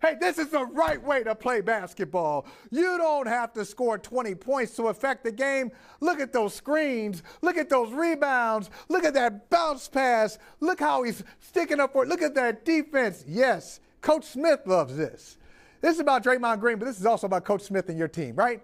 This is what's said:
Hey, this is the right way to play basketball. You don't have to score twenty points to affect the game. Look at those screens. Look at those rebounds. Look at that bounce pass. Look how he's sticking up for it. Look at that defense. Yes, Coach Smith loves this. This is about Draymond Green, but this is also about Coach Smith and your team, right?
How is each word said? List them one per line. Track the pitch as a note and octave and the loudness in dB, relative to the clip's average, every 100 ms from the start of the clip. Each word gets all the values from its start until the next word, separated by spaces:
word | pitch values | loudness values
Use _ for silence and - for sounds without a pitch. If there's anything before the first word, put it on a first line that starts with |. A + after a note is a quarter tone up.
Hey, | D#4+ D4+ | 0 0
this | F4 E4+ | -2 -2
is | D#4 | -2
the | D4+ | -2
right | B3+ C4 D#4+ D4 | -2 0 0 0
way | B3 C#4 | 0 0
to | A3+ | 0
play | A3 B3+ B3 | -2 -2 -2
basketball. | F#3+ A3+ F3+ - F3+ F3 D#3+ D3 - - - | 0 -2 -2 -8 -4 -2 0 -2 -4 -14 -10
You | B3 F4+ F4+ | 0 0 2
don't | E4 D4 B3+ | 0 0 0
have | A#3+ A#3 | -2 -4
to | A3+ | -6
score | G3+ - B3 G#3+ | -10 -2 -2 -2
twenty | - B3 A#3 | -4 -4 -4
points | F3+ A#3 C#4 A#3 - | -6 -2 -2 -2 -2
to | A3+ | -2
affect | G#3 C4+ C4 | 0 -2 -2
the | A#3 | -4
game. | G#3+ C4+ C4+ B3+ - - - | -2 -2 0 -2 -8 -20 -4
Look | D4+ D#4+ | -2 0
at | C4+ | 0
those | B3 G#3 | 0 -2
screens. | - - D4+ D4+ B3 G#3+ F3+ - - | -4 -2 0 0 -2 -4 -8 -12 -4
Look | D#4+ F4 | -2 0
at | D4+ | 0
those | C4+ A#3 | 0 0
rebounds. | B3+ E4+ D#4+ C#4+ B3+ A#3 A3 G#3 - - | -2 0 2 2 2 0 -2 -4 -16 -2
Look | F4 | 2
at | E4+ | 2
that | C#4 A#3+ G#3 - | 2 0 -2 0
bounce | E4+ E4 C#4 - | 2 2 -4 -4
pass. | C4+ C4 A#3+ G#3+ - - - | 0 2 2 2 -2 -20 -4
Look | D#4 F#4 | -2 0
how | D4 C#4 | 2 0
he's | B3 G#3+ G3+ - | 0 -6 -10 -20
sticking | - - E4+ D4 | -6 -2 0 0
up | C4+ | 2
for | C4+ | 2
it. | C4 | 0
Look | E4+ | 0
at | D#4 | 0
that | C#4 B3 A3+ | 0 0 0
defense. | - E4 D4 C#4 A#3 F3+ C3 | 0 0 2 0 0 -2 -8
Yes, | E3 C4 G3 - - _ _ | 2 2 2 -4 -20 _ _
Coach | - D#4 | 2 2
Smith | - B3 D#4+ C#4+ - | 2 -2 2 2 4
loves | F#3 C#3+ C3+ | 2 2 -2
this. | D3+ - - - - - - _ | -6 -6 -20 -20 -20 -20 -20 _
This | D#4 | 0
is | E4 | 2
about | C#4+ C4 | 4 2
Draymond | A3+ B3+ A#3+ A3 | 4 2 2 0
Green, | A3+ A3+ | 0 0
but | A#3 | -4
this | A3 | -2
is | F#3+ | 2
also | A3 G3+ | 2 2
about | F#3+ | -2
Coach | F3 G3+ | 0 -2
Smith | G3+ G3 F#3 | 0 -4 -2
and | E3 | -4
your | D#3+ | -4
team, | D#3 C#3+ A#2 | -4 -8 0
right? | A3+ A#3 | 0 0